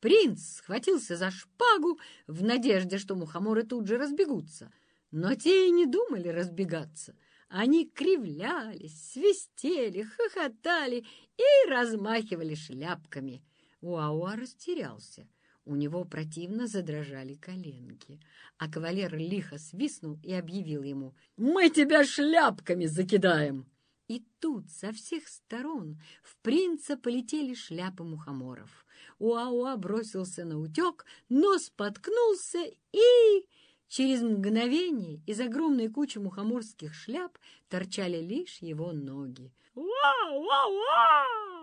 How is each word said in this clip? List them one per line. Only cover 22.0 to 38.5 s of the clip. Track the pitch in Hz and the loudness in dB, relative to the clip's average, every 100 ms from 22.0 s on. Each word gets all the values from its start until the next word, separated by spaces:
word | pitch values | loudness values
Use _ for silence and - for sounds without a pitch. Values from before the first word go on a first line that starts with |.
шляпками | 277 - 294 320 285 196 - 180 165 | 6 4 4 6 6 2 -2 0 0
закидаем!" | 156 185 208 185 160 147 135 131 _ _ _ _ | 0 2 4 6 4 2 -2 -10 _ _ _ _
И | 233 233 _ | -12 -12 _
тут | 330 247 - | -6 -6 -8
со | - 196 | -12 -12
всех | 220 - 330 - | -12 -8 -10 -10
сторон | - _ 226 269 311 160 151 - - | -20 _ -10 -8 -8 -10 -14 -18 -20
в | _ _ | _ _
принца | 220 285 370 330 - 285 | 0 2 2 -2 -6 -6
полетели | - 247 240 302 277 | -2 -4 -4 -4 -4
шляпы | 247 - 165 185 185 | -8 -10 -8 -8 -8
мухоморов. | 170 156 151 139 127 123 107 _ _ _ - _ | -12 -10 -10 -10 -10 -14 -18 _ _ _ -20 _
Уа-Уа | 220 233 247 240 247 262 | -2 -2 -2 -2 -2 -4
бросился | 180 214 220 190 185 - | -4 -4 -4 -8 -8 -8
на | 170 156 | -8 -6
утёк, | 160 156 339 339 - - _ | -6 -2 -2 -2 -18 -20 _
но | 254 381 381 | 4 4 4
споткнулся, | - _ 208 208 - 440 480 415 - 349 339 - _ | -2 _ -8 -6 -4 2 4 2 -2 -6 -6 -10 _
и | - 466 494 453 403 - _ _ _ _ | 6 8 10 8 6 2 _ _ _ _
через | - 262 262 | -2 2 2
мгновение | 233 208 196 220 240 294 359 285 175 151 - | 2 0 2 2 2 0 0 -4 -6 -10 -8
из | 208 | -4
огромной | 247 240 320 269 220 | -4 -2 0 2 0
кучи | 220 285 220 | -2 -4 -4
мухоморских | 196 185 214 247 220 - 156 | -8 -4 -4 -4 -6 -12 -14
шляп | 156 160 269 349 _ _ _ _ | -14 -10 -8 -8 _ _ _ _
торчали | 185 185 - 185 170 | -8 -6 -6 -4 -4
лишь | 165 247 349 | -4 -6 -6